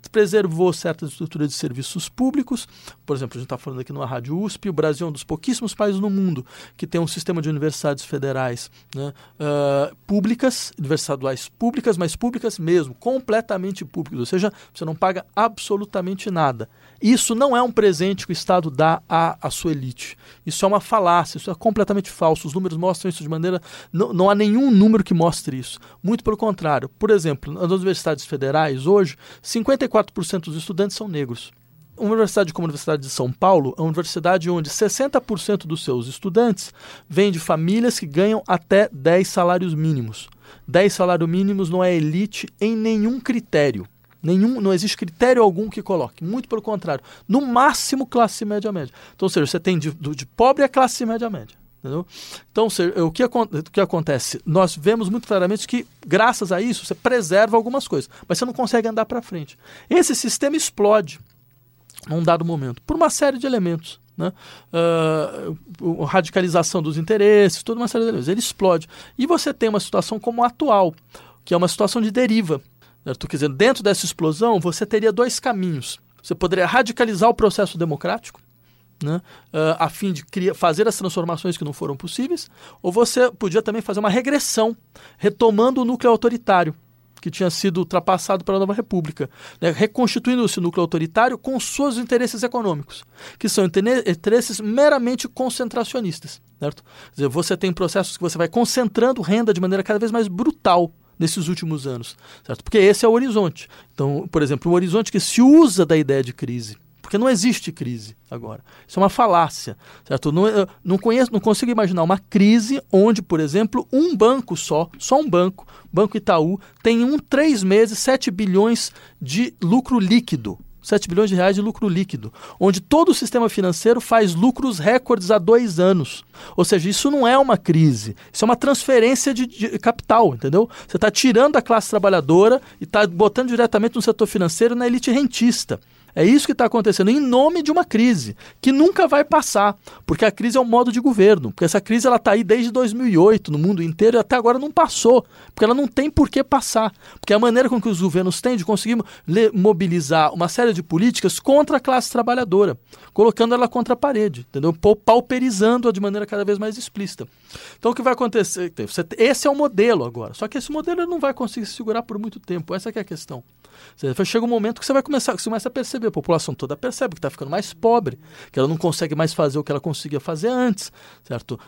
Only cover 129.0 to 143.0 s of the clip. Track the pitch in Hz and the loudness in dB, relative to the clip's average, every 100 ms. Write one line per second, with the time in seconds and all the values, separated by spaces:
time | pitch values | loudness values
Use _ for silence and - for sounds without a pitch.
129 | 226 262 - 240 247 - 220 214 226 233 | 6 2 0 -2 -4 -4 -6 -2 -2 -2
130 | - 214 214 120 135 160 226 - - 180 | 2 4 4 2 0 2 0 -4 -8 -2
131 | 214 208 262 226 277 285 - 226 - 214 | 0 2 2 4 4 2 2 0 2 0
132 | 196 185 139 165 208 254 - - - 214 | 2 2 4 6 6 4 -2 -16 -2 2
133 | 208 170 208 208 254 233 233 208 226 240 | 2 4 2 2 -2 2 2 2 0 0
134 | 220 220 208 214 175 - 233 240 247 240 | 0 0 0 0 -2 2 2 2 0 -2
135 | 254 247 285 - 233 233 - 117 - _ | 0 0 0 2 2 2 -4 -8 -10 _
136 | _ - 165 285 - - 240 233 214 185 | _ 2 6 6 4 0 2 2 0 2
137 | 196 269 277 247 294 349 294 330 349 220 | 2 2 4 4 4 2 0 0 0 2
138 | 240 208 113 - - _ 262 269 330 392 | 4 2 -2 -12 -16 _ 0 4 4 6
139 | 349 285 294 320 - 208 202 202 - - | 4 4 4 2 2 2 2 0 -12 -20
140 | - 147 220 - 240 247 247 233 247 233 | -6 2 2 2 0 0 4 4 2 2
141 | 247 220 196 202 120 - - 208 - 226 | 0 6 6 6 2 -2 0 0 0 2
142 | 254 240 226 208 196 226 240 220 247 220 | 4 4 4 2 4 2 2 0 0 0